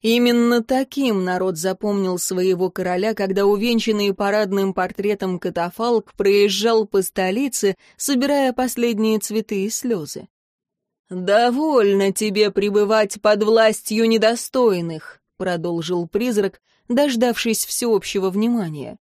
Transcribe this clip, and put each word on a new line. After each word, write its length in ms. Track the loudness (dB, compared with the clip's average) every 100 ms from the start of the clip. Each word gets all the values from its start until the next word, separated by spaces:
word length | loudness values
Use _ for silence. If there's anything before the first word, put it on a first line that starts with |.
Именно 580 | 2 2 4 4 4 2
таким 600 | 0 -2 -2 -2 -2 0
народ 340 | -2 -2 -2 -2
запомнил 600 | -4 -4 -2 -2 -2 -4
своего 520 | -4 -2 0 0 -2
короля, 440 | -4 -4 -2 -2
когда 320 | -2 -2 2 2
увенчанный 680 | 2 2 0 0 0 -2
парадным 600 | -2 -2 0 0 0 -2
портретом 680 | -2 -6 -4 -4 -2 -4 -4
катафалк 760 | -6 -4 -6 -4 -2 -2 -4
проезжал 720 | -2 2 4 2 2 2 0 0
по 160 | -2
столице, 760 | -2 -2 -2 -2 -4 -2 -2 -2 _ _
собирая 560 | -2 0 2 2 2
последние 680 | 0 -4 -2 -2 0 0 0
цветы 440 | -2 -6 -4 -4
и 60 | -4
слезы. 580 | -6 -4 -6 -6 -14 -16 _ _ _ _ _ _ _ _
"Довольно 1040 | -8 2 4 4 2 2 4 4 4 0
тебе 400 | 0 -2 2 2
пребывать 720 | 2 0 2 2 2 0 0
под 220 | 2 2
властью 680 | 4 6 4 2 -4 0 4
недостойных", 1120 | 4 2 0 -4 2 2 2 -4 -8 -14 -20 _ _
продолжил 680 | -4 -4 -4 -4 -4 -4 -2
призрак, 540 | -2 0 0 -2 -4 _ _ _
дождавшись 760 | 2 2 2 0 0 -2 -2 -4
всеобщего 640 | -4 0 0 0 -2 -2
внимания. 680 | 0 0 0 -4 -8 -12 -14